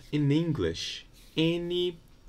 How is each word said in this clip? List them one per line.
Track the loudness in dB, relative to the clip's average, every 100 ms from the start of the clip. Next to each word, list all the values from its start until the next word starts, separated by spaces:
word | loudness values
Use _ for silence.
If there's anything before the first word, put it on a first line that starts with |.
| -6
in | 0 2
English, | 4 2 0 0 -2 -6 -8 -14 -20 -8 0
any | 2 2 -2 0 -2 -4 -18 -20